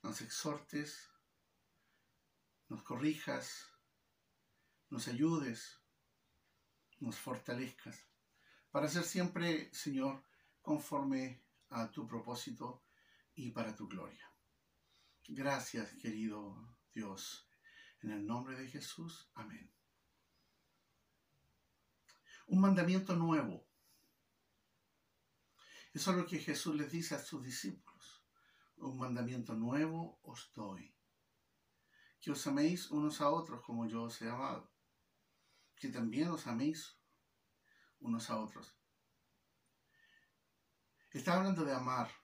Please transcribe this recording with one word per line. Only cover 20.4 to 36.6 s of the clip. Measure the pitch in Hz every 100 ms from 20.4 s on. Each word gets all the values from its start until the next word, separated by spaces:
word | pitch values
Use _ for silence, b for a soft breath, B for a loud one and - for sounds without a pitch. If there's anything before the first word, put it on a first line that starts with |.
| _ _ _ _ _ _ _ _ _ _ _ _ _ _ _ _ _ - B B B
Un | 185
mandamiento | 196 185 175 185 190 175
nuevo. | 165 156 - 175 - _ _ _ _ _ _ _ _ _ _ _ _ _ _ _ _ _ _ _ B B B
Eso | 151 190
es | 180
lo | 165
que | 160
Jesús | - 143 165 151
les | 147
dice | 170 165
a | 139
sus | - 147
discípulos. | 123 127 190 - - - - - _ b b b b -
"Un | 135 127
mandamiento | 123 120 120 127 113
nuevo | 110 117 139 160 165 165 -
os | - 123 -
doy, | - 101 95 - _ _ _ _ _ _ _ _ b b b b b
que | -
os | - 294
améis | 139 156 180 -
unos | 151 151 151
a | 147
otros | 156 - 120
como | - 117 113
yo | 117
os | 117 -
he | 113
amado, | 120 135 113 - _ _ _ _ _ _ b b b b
que | _ 135
también | 120 113 120 175
os | 156 -
améis | 117